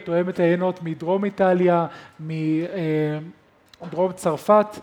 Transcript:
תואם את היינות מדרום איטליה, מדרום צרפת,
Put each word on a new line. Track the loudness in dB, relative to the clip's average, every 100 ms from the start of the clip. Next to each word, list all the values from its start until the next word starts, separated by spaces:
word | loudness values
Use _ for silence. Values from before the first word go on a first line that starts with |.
תואם | 0 0 0
את | 2
היינות | 2 2 0 -4
מדרום | -8 -8 -2 0
איטליה, | -2 2 2 4 4 4 0 -6 -20 _
מדרום | -10 -4 -2 -2 -2 -4 -2 0 0 -4 -8 -18 _ _ _ -18 -10 -2 -2
צרפת, | -2 -4 -4 4 4 4 -6